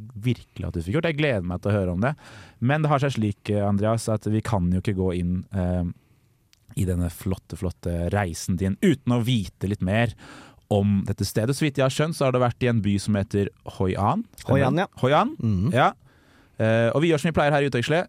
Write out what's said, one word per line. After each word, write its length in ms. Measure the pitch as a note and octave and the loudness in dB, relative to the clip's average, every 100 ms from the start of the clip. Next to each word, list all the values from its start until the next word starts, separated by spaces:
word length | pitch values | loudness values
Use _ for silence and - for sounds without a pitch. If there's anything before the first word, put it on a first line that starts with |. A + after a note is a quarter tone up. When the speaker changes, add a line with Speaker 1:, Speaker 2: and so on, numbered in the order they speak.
| A2 A#2 | -14 -6
Speaker 1:
virkelig 440 | A#2+ A#2+ - - F2+ | -4 -4 -6 -10 -6
at 80 | E2+ | -4
du 20 | |
fikk 140 | E2 C3+ | -2 -2
gjort. 120 | E3 | -2
Jeg 80 | D3 | 0
gleder 260 | D3+ G#2+ | 0 0
meg 160 | F2+ F2+ | -2 -4
til 120 | G2+ | 0
å 20 | |
høre 180 | G#2 F2+ | 0 0
om 80 | F2 | 0
det. 120 | B2 D#3 - - - - | -2 -4 -12 -20 -20 -4
Men 200 | A#2+ D3+ D3+ | 0 2 2
det 20 | |
har 140 | C#3+ | 2
seg 100 | C#3+ A#2+ | 0 0
slik, 320 | G#2+ - - | -2 -4 -2
eh, 80 | G#2 G2+ | 0 2
Andreas, 400 | G2+ G#2+ A2+ - | 2 2 0 0
at 160 | G#2+ | -2
vi 160 | G#2 A2 | 0 -2
kan 300 | - G2 F2 | 0 0 2
jo 80 | F2+ | 0
ikke 140 | G#2+ F#2 | 0 -2
gå 140 | F#2 F2 | 0 0
inn, 160 | F2+ F2+ - | -2 -4 -4
eh, 320 | G2 F2+ F2+ F2 - _ _ _ _ _ _ _ - | -4 -2 0 -4 -8 _ _ _ _ _ _ _ -4
i 100 | F#2 | -2
denne 240 | F2+ F2 | 0 -2
flotte, 480 | - F#2+ F#2 _ E2+ | -4 -6 -6 _ -8
flotte 500 | F2+ - F2+ E2+ F2 | -8 -6 -6 -4 -2
reisen 420 | G2+ F#2+ E2 - F2 | 0 -2 -6 -4 -2
din 220 | F#2+ G2 | -2 0
uten 320 | G3 - - | 0 0 0
å 80 | A#2+ | -2
vite 440 | A2+ B2 F#2 - F#2+ | 0 -2 -2 -6 -6
litt 140 | G2+ | -2
mer 320 | F#2 G#2+ A#2 - - - - - - | 0 0 0 -4 -16 -20 -20 -20 -2
om 320 | G#2 G2+ G2 | 2 4 2
dette 220 | G2+ G2+ G2+ | 0 -4 -2
stedet. 300 | A2+ A2+ C#3 | -2 -2 0
Så 100 | D#3 | -2
vidt 100 | C#3 | 0
jeg 80 | |
har 80 | C3 | 0
skjønt, 220 | C3+ D#3 D#3 | 0 -2 0
så 120 | C3+ | 0
har 40 | |
det 80 | B2+ | 2
vært 220 | B2 - | 0 0
i 60 | B2 | 0
en 100 | A#2 | 2
by 160 | G2+ G2+ | 2 0
som 160 | - G#2 | 0 0
heter 340 | G2 G#2 G2+ - - | 0 0 -2 -4 -18
Hoi 260 | - F#2+ F#2 | -4 -2 0
An. 280 | G#2 F3+ A#3 - | 0 0 -4 -12
Stemmer 180 | - | 0
Speaker 2:
Hoi 80 | C#3 | 2
An, 140 | C3 D3+ | 2 2
Speaker 1:
det? 100 | G3+ | -2
Speaker 2:
ja. 140 | - | 0
Speaker 1:
Hoi 100 | B2+ | 2
An? 240 | D3+ A#3 D#4+ | 4 2 0
Speaker 2:
Mhm. 300 | A2+ F#2+ G2+ | 0 0 2
Speaker 1:
Ja. 180 | A#2+ E3+ - - _ _ _ _ - | 4 2 0 -18 _ _ _ _ -2
Eh, 320 | A2 A2+ A#2 | 2 4 2
og 80 | C#3 | 2
vi 80 | E3+ | 2
gjør 100 | D3+ | 2
som 80 | E3+ | 2
vi 40 | E3 | 2
pleier 120 | D3 | 2
her 100 | D3 | 4
i 60 | C#3+ | 2
Utveksle. 380 | B2 A#2 D#3 | 0 0 0